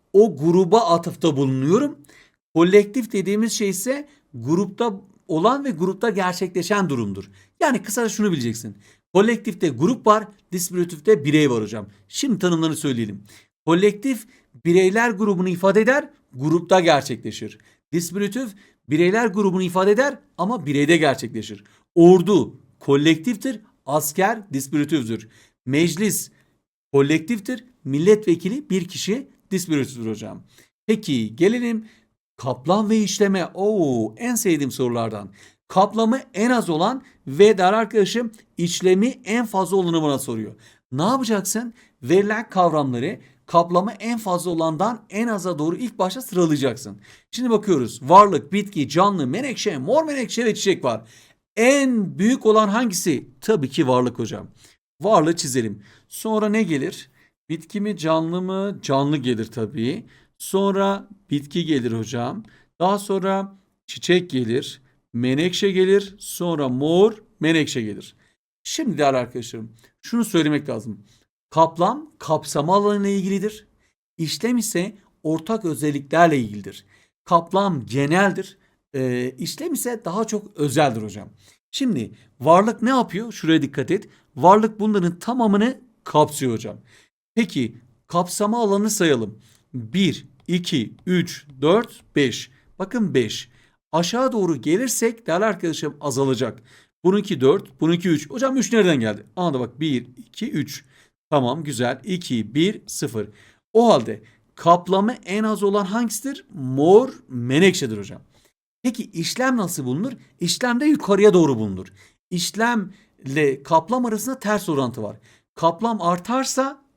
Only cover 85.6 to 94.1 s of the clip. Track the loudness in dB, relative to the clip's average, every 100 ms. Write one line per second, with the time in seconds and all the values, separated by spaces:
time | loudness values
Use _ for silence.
85.6 | 2 -2 _ _ -2 2 2 0 -4 -4
86.6 | -8 -14 _ _ _ _ _ -4 -2 -4
87.6 | -6 -8 _ _ _ -4 -4 -2 -2 0
88.6 | 0 0 -2 0 2 0 -2 -12 _ _
89.6 | _ -12 -6 0 0 0 -10 _ -4 -4
90.6 | -2 -4 -4 -8 -2 -2 -2 -8 -20 -2
91.6 | 2 2 0 -12 _ -2 0 -2 -12 _
92.6 | _ -12 -6 -4 0 0 -2 -6 -14 _
93.6 | _ _ _ -2 -2